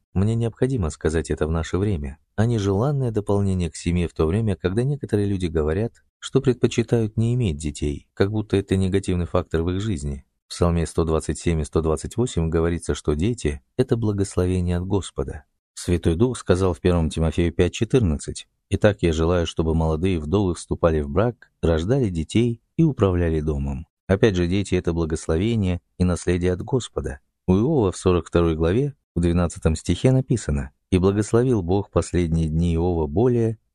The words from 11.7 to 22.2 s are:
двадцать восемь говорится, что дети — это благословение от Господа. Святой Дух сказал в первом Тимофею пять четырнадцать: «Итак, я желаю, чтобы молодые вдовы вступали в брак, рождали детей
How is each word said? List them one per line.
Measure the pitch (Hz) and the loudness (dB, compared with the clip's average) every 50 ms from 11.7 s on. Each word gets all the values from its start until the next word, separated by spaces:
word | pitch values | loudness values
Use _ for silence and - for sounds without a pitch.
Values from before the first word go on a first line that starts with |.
| - 85 | -2 0
двадцать | 80 80 78 76 - - - | 0 2 0 -2 -4 -6 -4
восемь | - 123 127 - 85 82 82 | -2 -4 -2 -2 -2 -2 0
говорится, | 80 85 82 85 87 82 - - 76 | 0 0 0 0 -2 -2 -4 -4 -6
что | - - 76 76 | -2 -2 -2 0
дети — | 73 85 117 123 - - 76 73 - - _ _ | 0 0 -2 -2 -2 -4 -4 -4 -4 -12 _ _
это | - 131 - 127 | -2 0 0 0
благословение | 117 117 107 104 98 98 - - 92 90 92 95 92 87 90 90 90 | 0 0 -2 0 -2 -2 -2 0 -2 0 0 0 0 0 0 -2 -2
от | 90 | -2
Господа. | 95 98 98 85 - - - 87 80 78 76 - _ _ _ _ _ _ | -2 -4 -4 -4 -4 -6 -8 -6 -6 -8 -12 -16 _ _ _ _ _ _
Святой | - - - 87 85 - 87 82 | -8 -2 -2 -2 0 2 0 2
Дух | 82 120 127 120 | 2 2 0 0
сказал | - - - 92 90 95 92 85 | -4 0 0 2 2 2 0 0
в | - | 0
первом | - 92 87 85 80 78 | 2 2 2 4 2 0
Тимофею | - 80 80 80 - - 85 85 | 0 0 -2 0 0 0 0 0
пять | - - 90 87 | 2 0 0 0
четырнадцать: | - - 117 - - 131 113 85 73 69 - - - - - _ _ _ _ _ | 0 -2 -2 2 2 2 4 2 0 -2 -4 -10 -12 -12 -16 _ _ _ _ _
«Итак, | 101 - - 107 101 - | -2 2 2 2 2 2
я | - 85 | 0 0
желаю, | 80 80 80 82 90 90 85 | 2 2 2 2 2 2 0
чтобы | - - - 82 80 80 | -2 -2 -2 0 0 2
молодые | 82 80 80 80 78 87 98 92 82 | 2 2 0 0 0 0 -2 -2 -2
вдовы | 76 76 87 104 104 90 82 | -2 0 0 2 2 0 -2
вступали | - - - 87 - - 85 80 78 | -4 -6 -8 -4 0 2 2 2 2
в | 73 71 | -2 0
брак, | 71 90 110 123 113 - - _ _ _ | 0 0 0 0 -2 -6 -14 _ _ _
рождали | - 82 82 78 82 98 131 143 123 101 | 0 2 2 2 2 0 0 0 0 0
детей | 90 82 | 0 -2